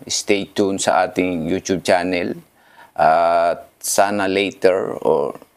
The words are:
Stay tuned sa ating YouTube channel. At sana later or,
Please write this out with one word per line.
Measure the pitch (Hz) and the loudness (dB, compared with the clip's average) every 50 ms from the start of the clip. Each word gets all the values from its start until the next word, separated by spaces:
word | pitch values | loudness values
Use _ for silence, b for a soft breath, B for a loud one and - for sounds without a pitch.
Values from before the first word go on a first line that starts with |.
| - | -10
Stay | - - - - - 104 98 98 - - | -8 -6 -6 0 0 0 0 0 -4 -2
tuned | - 104 95 98 92 - | -2 0 0 0 -2 0
sa | - - 87 92 87 | 0 2 2 0 0
ating | - - 90 92 90 82 78 85 | 0 -2 -2 -2 -2 -4 -2 -2
YouTube | 92 95 - - 98 87 | -4 -4 -2 -4 -4 -4
channel. | - - 95 90 87 92 90 87 90 107 - 170 - b b b b b b b b b b | 0 0 0 0 0 -2 -2 -2 -4 -4 -8 -10 -14 b b b b b b b b b b
At | - 80 78 80 85 85 82 85 85 85 85 82 - - - _ _ | 2 2 4 4 4 4 2 2 2 2 0 -2 -4 -8 -16 _ _
sana | - - - - 98 101 104 104 98 98 | -8 -2 0 2 2 2 0 -2 -2 0
later | 95 98 101 95 - - - 92 90 95 - - - - | 0 0 0 -2 -4 2 2 2 2 2 -2 -4 -6 -2
or, | - - 80 73 73 - - - - _ b | 0 0 2 2 0 -2 -6 -10 -18 _ b